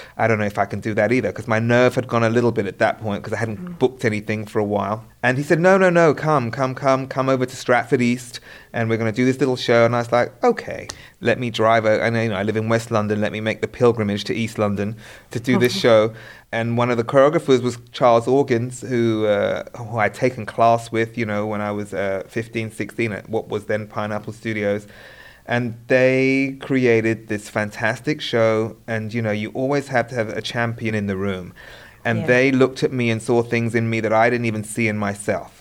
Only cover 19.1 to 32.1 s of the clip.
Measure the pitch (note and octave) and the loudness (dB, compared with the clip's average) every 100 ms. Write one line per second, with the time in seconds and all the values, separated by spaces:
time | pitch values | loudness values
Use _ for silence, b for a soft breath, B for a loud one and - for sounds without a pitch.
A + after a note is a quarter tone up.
19.1 | A2 G#2+ G2+ G2+ F#2+ - - A2+ A#2 G#2 | 2 2 2 0 -2 -6 -12 -8 -2 -2
20.1 | - B2+ B2+ G#2 - A#2 A#2 - A2+ A2+ | 0 -2 -2 -8 2 4 4 0 -2 -2
21.1 | A#2 A2 G#2 G#2+ G#2 G#2 G#2 G#2 F#2+ G2 | -4 -4 -2 -4 -4 -4 -4 -6 -4 -2
22.1 | F#2+ - - A#2 A#2 A2 - - - A#2 | -4 -6 -8 -6 -6 -6 -6 -8 -4 -4
23.1 | G2 - A2 - G#2+ G2 G#2+ G#2+ A2+ G#2+ | -4 -6 -6 -4 -8 -4 -6 -4 -8 -6
24.1 | G#2 G#2 G#2+ A2+ G#2+ G2+ G#2 G#2 B B | -6 -8 -10 -8 -4 -2 -2 -6 B B
25.1 | B B B - A#2+ B2 A#2 - C3 C3 | B B B -6 -4 -4 -8 0 2 4
26.1 | C3 C3 C3+ C3+ C3+ - C3 B2 A2+ A2+ | 4 2 2 0 -6 -4 0 4 4 2
27.1 | A2+ - G#2 - A2+ G#2 G2+ A2+ A#2 - | -2 -4 -8 -6 -6 -6 -4 -4 -4 -4
28.1 | D3+ - A#2 A2+ A2 A2 - - A2 A2 | -6 -4 0 2 2 -2 -8 -8 -6 -4
29.1 | A#2 A2 G#2 G#2+ - C3 C#3+ C#3 C3+ A#2 | -4 -4 -4 -6 -6 -2 -2 -2 -2 -2
30.1 | B2+ A2 G#2+ G#2+ B2 A#2 A#2 A2+ G#2+ G2+ | -2 -4 -6 -6 -4 -4 -4 -4 -2 -2
31.1 | F#2+ G2 F#2 F2 B B B B B - | -2 -4 -6 -10 B B B B B -4